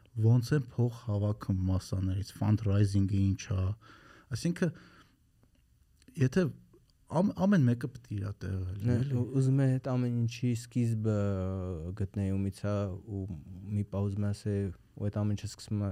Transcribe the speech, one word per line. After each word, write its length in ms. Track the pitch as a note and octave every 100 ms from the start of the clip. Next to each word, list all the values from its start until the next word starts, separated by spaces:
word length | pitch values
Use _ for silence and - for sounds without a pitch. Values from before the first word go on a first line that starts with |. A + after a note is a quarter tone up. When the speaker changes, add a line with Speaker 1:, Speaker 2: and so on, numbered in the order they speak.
| _ A2
Speaker 1:
ոնց 340 | A2 B2 A#2
են 160 | D3 B2
փող 300 | - A#2+ A#2
հավաքում 600 | - G#2 G#2 G#2 - F#2+
մասսաներից, 720 | F#2 F#2 - G2+ F#2 F#2+ -
fundraising-ը 880 | - G#2 G#2+ G2+ G2+ G2+ G2 G2 G2
ինչ 240 | G2 F#2 -
է, 200 | G2 F#2+ G#2+ - - - - -
այսինքն, 460 | A#2 E3+ F3 F3 - - - - _ _ _ _ _ _ _ _ _ - -
եթե 300 | B2+ F#3+ D3+ - - - _ _ -
ամ-, 200 | D3 G3+
ամեն 300 | - G3 G3+ B2
մեկը 240 | A#2+ B2
պետք 200 | - -
է 60 | G#2
իր 100 | G2 -
տեղը 220 | F#2+ F#2+ F#2
լինի, 140 | G2
Speaker 2:
Նե, 140 | G2+ A2+
Speaker 1:
էլի։ 200 | C#3 B2
Speaker 2:
ու-, 140 | B2
ուզում 240 | C3+ C3 C3+
եմ 160 | C3+
այդ 160 | C3 C3+
ամեն 300 | B2+ B2 A#2+
ինչի 340 | A#2 - B2
սկիզբը 640 | A#2 A#2+ B2 A#2 A2 A2 G#2 G2+ F#2+ F#2+ F#2+ F#2 E2+ F2
գտնեի 400 | G2 F#2+ G2+ G2
ումից 260 | G2 G2 -
է, 160 | G#2 G2+ G2+ F2 -
ու 160 | G2+ F#2+ D2+ F2+ F#2 G2+
մի 200 | G#2 G2+
պա 180 | F#2+
ուզում 160 | G2+ G2
եմ 100 | G2+
ասել, 400 | G2+ G#2+ G2+ G2 - _
ու 180 | - G#2
այդ 100 | G#2
ամեն 160 | G#2
ինչը 160 | G2+ G2+
սկսվում 320 | - - G#2
է 80 | G2+